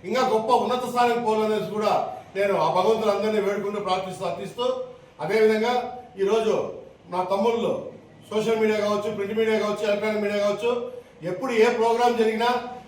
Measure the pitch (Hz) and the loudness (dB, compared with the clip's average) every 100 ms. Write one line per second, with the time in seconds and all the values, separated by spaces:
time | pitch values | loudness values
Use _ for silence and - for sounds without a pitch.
0 | 180 247 254 220 226 240 226 247 247 240 | -2 0 2 2 4 2 4 -2 -2 2
1 | 240 233 220 220 214 208 170 214 214 - | 2 2 0 2 2 0 -2 -2 0 0
2 | - - - 190 202 185 - 180 208 220 | -2 -8 -8 0 2 2 2 2 2 2
3 | 208 196 214 214 196 202 202 208 185 185 | 2 2 0 0 0 -2 -4 -4 -2 -2
4 | 185 - 180 147 196 - 254 262 - - | -4 -6 -6 -6 -8 -4 -2 -2 -8 -16
5 | - - 156 220 220 220 233 247 240 - | -20 -10 0 4 4 4 2 0 -2 -10
6 | - 196 196 220 208 180 - - - - | -14 -2 0 2 2 0 -2 -10 -16 -20
7 | 170 180 180 196 233 220 185 - - - | -8 -4 -2 0 2 0 -2 -4 -8 -16
8 | - - - 208 220 220 214 214 208 202 | -20 -20 -6 -2 0 2 2 2 0 -2
9 | 220 202 196 220 220 220 208 202 214 208 | -4 -6 -4 0 0 0 0 -2 -2 0
10 | 214 214 202 202 202 202 233 240 - - | -2 -2 -2 0 0 0 -2 -2 -4 -12
11 | - - 160 226 254 226 233 220 226 233 | -18 -10 -8 -6 -2 4 4 4 2 4
12 | 247 226 220 220 240 247 - - | 2 4 0 2 0 0 -4 -14